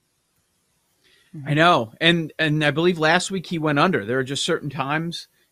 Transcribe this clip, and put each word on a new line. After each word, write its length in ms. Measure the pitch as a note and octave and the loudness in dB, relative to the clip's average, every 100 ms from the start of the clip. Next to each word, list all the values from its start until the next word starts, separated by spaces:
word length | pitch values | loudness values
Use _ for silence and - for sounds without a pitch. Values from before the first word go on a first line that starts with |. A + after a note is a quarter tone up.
| _ _ _ _ _ _ _ _ _ _ _ _ _ D#3+ C#3 | _ _ _ _ _ _ _ _ _ _ _ _ _ -14 -2
I 80 | |
know. 400 | D3 E3+ D#3+ A2 - | 2 4 4 0 0
And, 320 | E3 E3+ D#3+ - | 2 2 -2 -2
and 240 | D#3 D3+ | 0 2
I 80 | D3 | 0
believe 280 | C#3+ F3 E3+ | 2 0 2
last 320 | D#3 F3 - | 2 2 0
week 160 | F#3+ - | -6 -6
he 120 | E3+ | -4
went 200 | D3+ C#3+ | 0 2
under. 260 | F3 D3 | 2 0
There 140 | G2+ C3 | -2 -4
are 60 | |
just 200 | C3 C#3 | -4 -4
certain 240 | - E3 D3 | -2 -4 -4
times, 600 | - C3+ D#3 E3 D#3+ - _ _ | -6 -4 -4 -6 -10 -16 _ _